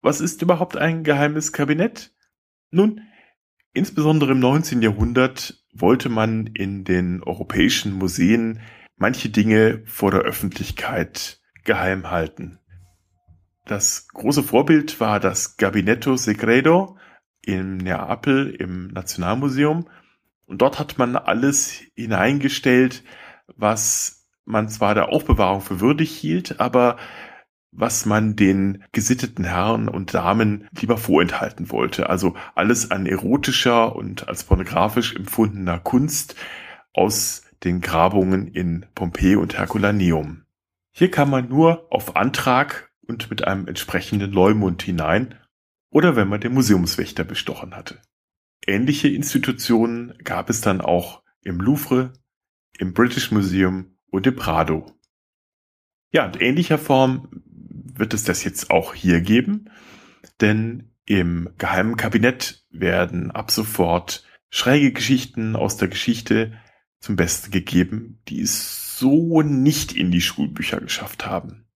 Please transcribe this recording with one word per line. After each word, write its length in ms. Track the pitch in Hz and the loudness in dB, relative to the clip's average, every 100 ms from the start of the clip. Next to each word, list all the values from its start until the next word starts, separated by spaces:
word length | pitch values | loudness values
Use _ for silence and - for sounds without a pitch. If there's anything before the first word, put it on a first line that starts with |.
Was 200 | - 147 | 0 0
ist 200 | 160 - | -4 -2
überhaupt 360 | 170 170 180 - | 0 2 0 0
ein 260 | 156 165 | -2 0
geheimes 480 | 151 143 147 151 147 | 0 2 2 0 -6
Kabinett? 640 | - 143 151 226 - - _ _ _ _ _ _ | -2 0 0 0 -4 -20 _ _ _ _ _ _
Nun, 300 | 165 214 214 - _ _ _ _ _ _ | 2 2 0 -18 _ _ _ _ _ _
insbesondere 580 | - 196 - 151 156 135 | -4 -2 2 4 4 4
im 80 | 135 | 4
neunzehnten 420 | 127 147 165 123 | 4 2 0 2
Jahrhundert 840 | 110 107 120 120 131 131 - - _ | 2 2 0 2 2 0 -14 -16 _
wollte 340 | - 90 123 135 | 0 2 4 2
man 400 | 113 110 110 110 | 0 0 0 -4
in 380 | 110 98 98 95 | -6 -6 -6 -2
den 360 | 90 90 90 | 0 0 -4
europäischen 680 | - 87 - - 92 - 104 | -6 -8 -4 0 2 0 -4
Museen 720 | 95 92 87 98 117 113 113 - - - _ | -4 -4 0 2 2 0 -6 -14 -20 -20 _
manche 320 | 101 127 - | -2 -2 -2
Dinge 540 | 110 107 110 110 110 | 0 4 6 4 2
vor 280 | - - 98 | -10 -2 0
der 100 | 95 | 2
Öffentlichkeit 1200 | - - 98 - - - - 90 82 - - - _ _ - | 0 -4 -6 -6 -10 -8 -6 -6 -6 -8 -14 -16 _ _ -2
geheim 440 | 95 90 95 85 | 0 0 -4 -4
halten. 500 | 87 80 - 85 - _ - _ _ _ _ _ - _ _ - | -4 -4 -8 -16 -16 _ -20 _ _ _ _ _ -20 _ _ -8
Das 420 | 104 - - - | -2 0 -2 -12
große 340 | - 107 143 | -4 0 2
Vorbild 600 | - 117 147 156 151 - | 4 2 6 4 2 -4
war 180 | 110 104 | 0 2
das 380 | 95 90 - - | 0 -2 -6 -2
Gabinetto 580 | 98 101 95 113 139 127 | 0 2 2 2 2 0
Segreto 840 | - 107 110 123 147 175 190 - - _ _ _ | 0 -2 2 4 6 4 2 -10 -20 _ _ _
in 340 | - 95 95 95 | -6 -4 -4 -6
Neapel 760 | 92 92 98 117 139 135 139 | -4 -4 -4 -4 0 0 -2
im 360 | - 92 90 90 | -6 -8 -8 -10
Nationalmuseum. 1000 | - 87 - 87 117 139 131 147 160 165 - _ _ _ _ _ | -10 -10 -6 -2 -2 -2 2 2 0 -6 -18 _ _ _ _ _
Und 160 | 95 | 0
dort 180 | 135 - | 0 0
hat 180 | 143 - | -8 -2
man 200 | 120 123 | 0 0
alles 680 | - 110 139 143 - - - | 0 2 2 0 -4 -10 -18
hineingestellt, 1080 | - 117 98 107 143 135 - 139 123 131 - - - - - _ | -12 -2 2 2 2 -2 0 4 4 4 0 -20 -20 -20 -20 _
was 840 | - 107 110 - - - _ _ _ - | -2 -2 0 -2 -2 -6 _ _ _ -2
man 240 | 110 110 | -2 -2
zwar 260 | 110 104 104 | 0 2 2
der 140 | - | 2
Aufbewahrung 500 | - - - 95 98 | 0 2 4 4 2
für 220 | - 92 | -4 0
würdig 340 | 117 147 160 - | 2 2 -2 -4
hielt, 460 | 151 175 180 - | -4 -4 -4 -4
aber 340 | 123 123 123 117 - - - - _ _ _ | 2 4 4 0 -12 -18 -20 -20 _ _ _
was 360 | 87 113 - 107 | -4 -2 -2 0
man 280 | 107 107 104 | 2 2 4
den 480 | 95 98 98 95 _ | 4 4 0 -4 _
gesitteten 520 | - 110 131 117 - 87 | -2 0 0 -2 -4 -2
Herren 440 | 90 101 113 107 | 0 0 0 -2
und 260 | - 95 92 | -4 -4 -2
Damen 520 | 87 107 107 104 - | 0 2 2 0 -8
lieber 260 | - 113 113 | -8 -2 0
vorenthalten 720 | 113 147 175 - - - 87 | 4 4 4 -2 -6 -8 -6
wollte. 400 | 55 62 - - | -4 -2 -2 -2
Also 260 | 90 92 - - - | 0 0 -4 -6 0
alles 340 | 98 120 110 | 2 2 0
an 160 | 95 92 | -4 -2
erotischer 880 | 95 95 143 139 - 127 120 113 - | -2 0 0 0 0 4 4 2 0
und 320 | 101 101 - | -10 -10 -10
als 160 | - | -10
pornografisch 720 | - 92 92 87 104 123 113 - | 0 0 2 0 2 0 -2 -6
empfundener 600 | 98 - 110 101 92 85 | -6 0 0 0 -4 -4
Kunst 580 | - 123 147 - - - - - - - _ | 0 0 0 -4 -8 -14 -16 -16 -18 -20 _
aus 500 | - 95 107 - - _ _ | 0 2 0 -4 -8 _ _
den 160 | 92 90 | -2 -2
Grabungen 680 | - 82 90 98 92 95 - | -2 2 4 4 2 0 -2
in 400 | - 90 82 - - | -4 -4 -4 -8 -8
Pompeji 400 | 90 - 92 101 | -8 0 4 4
und 200 | 87 - | 2 -4
Herculaneum. 880 | 90 107 101 104 90 80 73 82 _ _ _ _ _ | -4 0 0 2 2 2 -2 -14 _ _ _ _ _
Hier 200 | - 180 | 0 2
kann 180 | - 143 | 4 2
man 180 | 135 123 | 0 0
nur 460 | 135 165 170 - | 4 4 2 -4
auf 220 | - - - | -6 -4 -2
Antrag 760 | 120 - 131 127 147 - - _ - | 0 0 2 2 2 -6 -16 _ -12
und 240 | 113 - | -12 -8
mit 160 | 107 - | -4 -2
einem 220 | 98 95 | -2 -4
entsprechenden 640 | 87 - 90 - 104 98 | -10 -6 -6 -2 -4 0
Leumund 500 | 98 95 107 95 85 | 4 6 6 0 -2
hinein 540 | - 87 78 95 131 - _ _ _ _ _ | -4 -2 0 0 0 -10 _ _ _ _ _
oder 240 | - 175 123 | 4 4 4
wenn 120 | 98 | 0
man 140 | 104 | -2
den 140 | 120 127 | 0 0
Museumswächter 680 | 110 95 82 - - - | 4 4 2 -2 -6 -6
bestochen 520 | 82 - - - 87 - | -6 -6 -8 -10 -14 -16
hatte. 260 | - - _ _ _ _ _ _ - | -16 -18 _ _ _ _ _ _ -4
Ähnliche 440 | 98 131 143 143 | -2 0 0 0
Institutionen 1080 | 143 143 - - 123 - 117 117 117 120 - | 0 -4 -4 -4 -6 0 0 0 -4 -12 -14
gab 260 | - 90 - | -8 -8 -4
es 120 | 107 | -2
dann 200 | 107 95 | 0 0
auch 400 | - 87 - - _ _ | 0 -2 -2 -16 _ _
im 180 | 101 87 | -8 -2
Louvre, 520 | 104 147 - 127 127 131 _ _ _ _ _ - | 0 0 0 -2 -2 -10 _ _ _ _ _ -8
im 160 | 95 87 | -4 0
British 340 | 123 123 - | 0 0 -2
Museum 680 | 107 95 92 92 92 92 _ _ | 0 0 2 2 0 -10 _ _
und 160 | 98 131 | 0 0
im 100 | 127 | 0
Prado. 560 | - 80 80 80 - _ _ _ _ _ _ _ _ _ _ _ _ | -2 0 0 -2 -6 _ _ _ _ _ _ _ _ _ _ _ _
Ja, 140 | 165 104 | 0 0
in 140 | - | 0
ähnlicher 400 | 123 147 175 151 | 0 2 2 0
Form 500 | - 135 131 131 - - _ - - - - - | 2 4 4 2 -8 -20 _ -20 -20 -18 -18 -6
wird 180 | 110 | -4
es 100 | 107 | -2
das 220 | - 87 98 | -2 -2 -4
jetzt 260 | - - | -8 2
auch 220 | 87 - | 2 2
hier 260 | - 90 85 | -2 2 4
geben, 520 | 87 113 127 208 - - - - - _ - _ | 4 2 2 -4 -6 -20 -20 -20 -20 _ -20 _
denn 540 | 107 110 113 117 - _ | 2 2 -2 -8 -16 _
im 460 | - 101 87 85 85 - | 0 2 2 -2 -6 -6
geheimen 400 | - 92 110 117 | -2 0 0 -2
Kabinett 680 | 113 110 120 123 - - _ | 0 2 2 0 -10 -12 _
werden 600 | 80 90 90 90 87 - | -4 0 0 0 -2 -6
ab 220 | - 110 | -8 -4
sofort 720 | - 110 - 87 85 - - _ _ _ | -4 -2 0 2 0 -2 -12 _ _ _
schräge 440 | - 123 147 139 | -2 2 4 4
Geschichten 640 | - 110 127 - - 110 110 | 0 0 0 0 -6 -4 -2
aus 180 | 98 - | -2 -2
der 140 | 95 | -4
Geschichte 640 | - - 117 - 110 113 110 _ _ _ _ | -2 -2 -4 0 0 0 -8 _ _ _ _
zum 160 | - 92 | -6 -2
Besten 340 | 85 - - | 0 -2 -4
gegeben, 720 | 95 - 90 87 110 - - - | -4 0 2 2 -2 -10 -20 -12
die 100 | - | -6
es 580 | - - - - - - | -4 -4 -8 -12 -12 -2
so 440 | 131 151 170 160 | 2 2 4 2
nicht 500 | 151 135 139 - - | 2 4 4 2 -4
in 200 | - 90 | -2 0
die 100 | 87 | 2
Schulbücher 580 | 85 - 73 - - - | 0 -2 -6 -4 -6 -6
geschafft 460 | - - - - - | -6 -8 -8 -10 -6
haben. 400 | 90 - - _ | -6 -8 -20 _